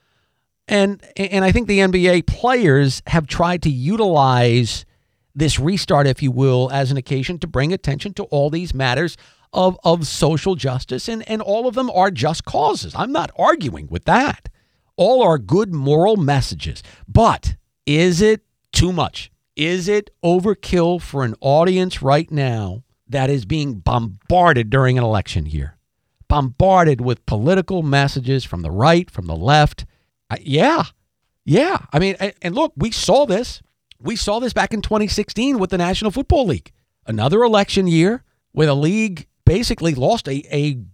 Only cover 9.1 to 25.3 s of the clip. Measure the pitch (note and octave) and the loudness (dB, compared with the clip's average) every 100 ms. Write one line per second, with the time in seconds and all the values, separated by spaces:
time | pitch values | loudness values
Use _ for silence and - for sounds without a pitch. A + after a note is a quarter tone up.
9.1 | - _ _ _ - F#3 F#3 E3+ E3+ D3 | -8 _ _ _ 0 0 0 0 0 -2
10.1 | - D3+ D#3 F#3+ F3+ C#3 C3+ - B2+ - | -2 0 0 -2 -4 -4 -6 -6 -10 -8
11.1 | A3+ A3 A3 G3+ G#3+ B3+ A#3 B3+ F#3 G3 | -10 -6 -6 -2 -2 -2 -2 0 2 2
12.1 | D3 D3 D#3+ - - - F4 E2 - G#3+ | 2 -2 -4 -4 0 0 0 -6 -6 -4
13.1 | C#4 D#3+ - G#3 E4 D3 D#2+ D2 E2+ - | -4 -4 0 2 2 -2 -8 -8 -4 2
14.1 | G3+ C#4+ - - - _ _ _ - F#3 | 2 2 -4 -12 -20 _ _ _ 0 2
15.1 | B3+ G#3 D#3 G2 E3+ G#3+ D#3+ C3+ D3+ F#3+ | 4 4 2 2 0 0 -2 2 2 4
16.1 | G#3+ C#3+ C#3 A#2+ E2+ E2 - - - - | 2 2 0 -2 -6 -10 -10 -16 -20 0
17.1 | C#3+ A3+ - - - _ _ - D3+ F3+ | 2 4 2 -4 -6 _ _ -2 2 2
18.1 | E3+ G#3+ A3 _ _ _ - F3 F3+ A2+ | 2 2 0 _ _ _ 0 0 0 -4
19.1 | - - _ _ - D#3 F#3 F3 G#3 G#3 | -6 -18 _ _ -4 -2 -2 0 -2 -2
20.1 | - E3+ F3+ G3 G3 - F3+ E3+ F3+ - | -4 0 0 0 -2 -2 0 0 -2 -6
21.1 | C#3 B2 A2 C#3 C#3+ F3+ F#3 F#3 - C3+ | -6 -6 -4 0 2 2 2 -2 -2 0
22.1 | D3 E3 D3+ C3 A2+ G2 G2 - _ - | 0 0 -4 -2 -2 -6 -10 -16 _ -8
23.1 | C3+ C3+ C#3+ F#2+ D#3+ C#3+ G#2+ - A#2+ A2+ | -4 -2 -2 -2 -4 -4 -4 -2 -2 -4
24.1 | F#2+ - F3+ F3 C3 G#2+ C3 C3 B2+ A#2+ | -10 0 4 4 2 2 0 2 2 0
25.1 | G#2+ - | -2 -4